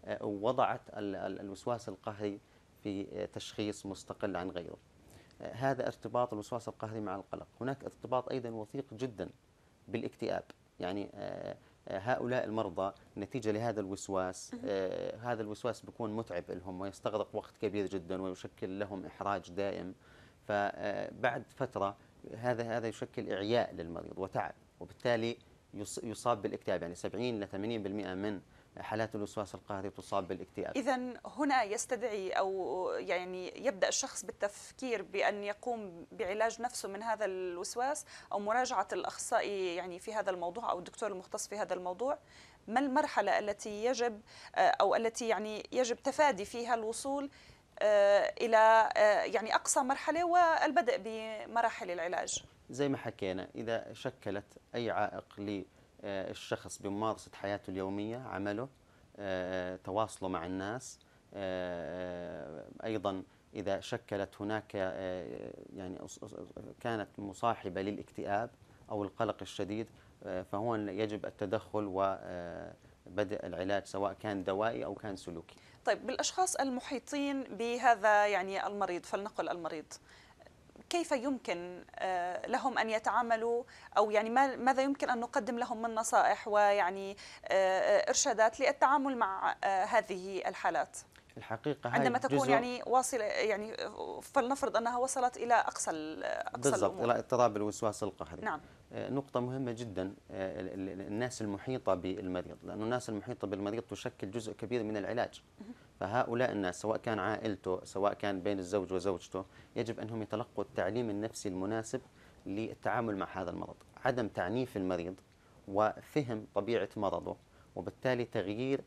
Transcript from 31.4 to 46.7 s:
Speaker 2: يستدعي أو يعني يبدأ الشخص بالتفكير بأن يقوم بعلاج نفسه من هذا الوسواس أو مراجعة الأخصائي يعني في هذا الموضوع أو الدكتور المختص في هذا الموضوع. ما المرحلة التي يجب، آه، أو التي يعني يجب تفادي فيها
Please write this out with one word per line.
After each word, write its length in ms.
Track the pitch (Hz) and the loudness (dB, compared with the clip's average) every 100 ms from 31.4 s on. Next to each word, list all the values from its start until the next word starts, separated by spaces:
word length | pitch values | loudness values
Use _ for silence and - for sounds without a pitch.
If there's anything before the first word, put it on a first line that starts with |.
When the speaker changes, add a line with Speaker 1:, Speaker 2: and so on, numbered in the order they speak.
| 285 262 | 2 2
Speaker 2:
يستدعي 680 | 214 220 - 240 226 214 190 | 2 -2 -2 -2 -2 -2 -2
أو 580 | - 196 190 170 160 175 87 | 0 2 0 -2 0 0 -2
يعني 680 | 185 180 180 185 180 - 226 | 0 -2 -2 -8 -8 -4 -4
يبدأ 220 | 196 185 | 2 2
الشخص 360 | - - - | 2 -2 -6
بالتفكير 800 | 196 - 202 - - - 262 220 | -10 -4 -4 -4 -16 -8 -4 -2
بأن 420 | 180 190 - 202 | -2 2 2 2
يقوم 600 | 202 202 - 233 208 170 - | -4 -6 -4 -4 -6 -12 -16
بعلاج 500 | 185 196 208 226 220 | -6 -4 2 0 0
نفسه 260 | 240 - 220 | -6 -6 -8
من 140 | 196 | -6
هذا 220 | 226 214 | -4 -2
الوسواس 800 | 208 185 185 175 196 233 254 294 - - - | -2 -2 -4 -4 -6 -2 0 -2 -6 -16 -6
أو 60 | 202 | -4
مراجعة 500 | 208 226 247 233 202 | 2 2 2 2 2
الأخصائي 840 | 196 - - - 233 - 202 185 | 0 -2 -4 2 4 4 0 0
يعني 240 | 170 180 175 | 0 -4 -6
في 160 | - | -6
هذا 160 | 214 202 | -2 0
الموضوع 400 | 185 170 175 226 | 0 -2 -2 0
أو 80 | 175 | 0
الدكتور 320 | 170 - 214 | -2 -6 -4
المختص 360 | 190 180 214 - | -4 -8 -8 -6
في 100 | 208 | -4
هذا 160 | 185 | -2
الموضوع. 440 | 180 180 185 247 302 - - - - - | -2 -4 -2 -2 -2 -6 -20 -20 -20 -2
ما 120 | 226 | 2
المرحلة 580 | 277 262 302 - 202 - | 4 4 4 4 4 4
التي 460 | 208 202 226 208 | 2 -4 -4 -2
يجب، 360 | 226 254 240 214 - - - | 0 2 0 -2 -12 -20 -8
آه، 40 | - | 4
أو 340 | 180 - 202 | 6 8 6
التي 340 | - 226 226 233 | 6 2 0 0
يعني 400 | 196 214 214 - | 0 0 -6 -4
يجب 240 | 226 247 233 | 0 2 0
تفادي 480 | - 262 302 196 | -2 4 4 4
فيها 300 | 202 240 233 | -2 -4 0